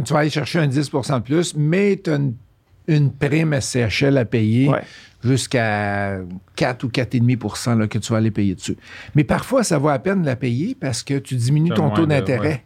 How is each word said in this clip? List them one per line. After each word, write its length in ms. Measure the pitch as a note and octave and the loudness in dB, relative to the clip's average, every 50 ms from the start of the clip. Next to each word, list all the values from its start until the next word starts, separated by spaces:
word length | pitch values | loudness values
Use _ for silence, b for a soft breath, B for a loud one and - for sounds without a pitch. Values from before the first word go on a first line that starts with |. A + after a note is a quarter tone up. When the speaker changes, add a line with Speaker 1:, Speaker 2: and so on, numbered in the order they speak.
| B2+ | -2
Speaker 1:
tu 100 | - D3 | 0 2
vas 60 | D3+ | 2
aller 100 | D3+ D#3 | 2 2
chercher 300 | - D3+ - - - F3 | 0 -2 -4 -2 0 0
un 80 | D#3 C#3+ | 2 2
dix 220 | B2 C#3+ D3 C3+ | 2 0 -2 0
pour 160 | - C#3+ A#2 | -2 -4 -2
cent 120 | - D3 B2 | 0 -2 -2
de 40 | G2 | -2
plus, 320 | A#2+ D3 E3 F3 - - | 0 0 0 0 0 -2
mais 400 | D3+ D3 D3+ E3 F#3+ G3+ G3+ G3 | 0 0 2 2 2 2 2 0
t'as 220 | G3 G3 F3 D3+ C#3+ | 0 -2 -2 -2 0
une, 160 | C#3+ C#3 A2+ - - _ _ _ _ _ _ _ - - | 0 -2 -4 -6 -12 _ _ _ _ _ _ _ -2 0
une 240 | D#3 D3+ D3 C3 | 2 4 4 2
prime 420 | - - D3+ C#3 C#3 D#3+ E3 D#3+ D3+ | 0 0 -2 0 2 2 2 2 0
S 160 | C3 A#2 - | -2 -2 -2
C 120 | - B2 | 0 0
H 240 | A#2+ G#2+ - - C#3+ | 0 0 0 2 2
L 120 | C#3 C#3 C3+ | 2 4 2
à 80 | A#2 | 2
payer 440 | G2+ - A#2 A2 G#2+ A2 A#2+ C3+ C#3+ | 2 0 0 2 2 2 4 4 4
Speaker 2:
Ouais. 140 | C#3 - B B B B B B B B - | 2 0 B B B B B B B B -2
Speaker 1:
jusqu'à 960 | A#2 C3+ B2 - - - B2 A2+ A2 G#2 G#2 G#2 G2+ G2+ G2+ G2+ G2+ G2 F#2+ F#2 F2 F2+ F#2 - _ - | 0 0 0 0 0 0 0 0 0 0 0 0 -2 -2 -2 -2 -2 -4 -6 -8 -10 -12 -14 -16 _ -6
quatre 280 | - D#3 C3 B2+ - - | -2 -2 -2 -2 -4 -6
ou 60 | B2 | -4
quatre 260 | A#2 C#3 A#2+ - - | -2 -2 -2 0 0
et 40 | B2 | 2
demi 160 | A#2+ A#2+ B2+ | 4 4 2
pour 220 | - - G#2 - - | 2 -2 -6 -6 -4
cent, 180 | - B2+ A#2 | -2 0 0
là, 120 | A2+ G#2+ G#2+ | 2 0 0
que 100 | - A2 | -2 -4
tu 140 | G2+ - | -4 -2
vas 60 | A#2 A2 | 0 2
aller 120 | A2 A2 | 2 0
payer 240 | G#2 - G2+ G2 F#2 | 0 0 0 0 0
dessus. 220 | - - - - - B B B B B B B | -2 -6 -8 -8 -8 B B B B B B B
Mais 80 | D3 D3 | 2 2
parfois, 400 | - F#3+ F#3 - - A#3 C4+ A3 | 2 0 -2 -2 0 0 2 2
ça 140 | - F3 C#3+ | 2 0 2
vaut 120 | C3+ D3+ | 2 2
à 100 | C#3+ C3 | 0 0
peine 220 | - F#3 G3 G3 | 0 -2 0 0
de 40 | E3+ C#3 | 0 0
la 80 | B2 | -2
payer 400 | A2+ - B2+ A#2+ B2 E3 A#3 C4 - | -2 -2 -2 -2 -2 -2 -4 -6 -6
parce 240 | - C3+ A#2 - - | -6 -6 -6 -6 -4
que 140 | - C#3 C#3 | -4 -4 -4
tu 180 | C#3 - C3+ | -4 -4 -4
diminues 340 | B2 A#2 B2 C#3+ D3+ D#3 E3+ | -2 0 2 2 2 2 2
Speaker 3:
T'as 60 | - | 2
Speaker 1:
ton 120 | G#3 D#3+ C#3+ | 2 2 2
Speaker 3:
moins 80 | - | 2
Speaker 1:
taux 80 | G#2 E3 | 0 0
Speaker 3:
de, 60 | D3+ | 2
Speaker 1:
d'intérêt. 380 | D3+ C3+ - - C3 A2+ G#2+ D3+ | 0 0 0 0 0 0 0 -2
Speaker 3:
ouais. 140 | C#3+ B2 - | -2 -4 -8